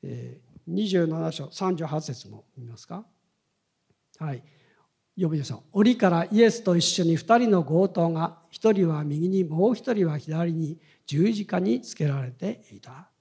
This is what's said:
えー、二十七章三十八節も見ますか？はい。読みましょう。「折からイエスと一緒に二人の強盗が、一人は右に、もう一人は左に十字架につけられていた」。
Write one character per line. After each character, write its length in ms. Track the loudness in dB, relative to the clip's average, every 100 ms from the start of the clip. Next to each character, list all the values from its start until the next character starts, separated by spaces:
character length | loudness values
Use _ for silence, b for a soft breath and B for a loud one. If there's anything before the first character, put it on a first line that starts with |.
え 360 | -12 -12 -14 -18 _
ー、 160 | -20 -6
二 200 | -4 0
十 200 | 0 0
七 240 | -2 -6
章 180 | -6 -12
三 240 | -4 -2 -2
十 100 | -4
八 160 | -6
節 280 | -6 -12 -14
も 160 | -20 _ -20
見 80 | -18
ま 120 | -20
す 100 | -16
か？ 180 | -16 -16 _ _ _ _ _ _ _ _ _ _ _
は 140 | -10
い。 100 | -10 b b b b b _ _ -4
読 160 | -2
み 80 | -2
ま 60 | -4
し 60 |
ょ 60 | -10
う。 40 | _ 2
「折 180 | 4 4
か 120 | 4
ら 180 | 2 2
イ 100 | 6
エ 80 | 4
ス 120 | 4
と 120 | 2 2
一 60 |
緒 220 | 2 0
に 120 | 0 0
二 220 | 4 4
人 140 | 6
の 120 | 2
強 240 | 4 2 2
盗 220 | 2 0
が、 320 | 0 -4 -6 _
一 220 | 0 2
人 160 | 2 2
は 160 | 0
右 260 | -2 -2 0
に、 140 | 0
も 280 | 0 2 2
う 40 | 0
一 180 | -2
人 120 | 0 0
は 120 | -2
左 360 | -4 -4 -2
に 240 | -2 -4 -8 b b -6
十 260 | 0 2
字 140 | 0 -4
架 140 | -2
に 220 | 0 -2
つ 140 | -4 -4
け 100 | -2
ら 160 | -2
れ 100 | -6
て 340 | -8 -10 -10 _
い 100 | -20
た」。 280 | -20 -20 -20 _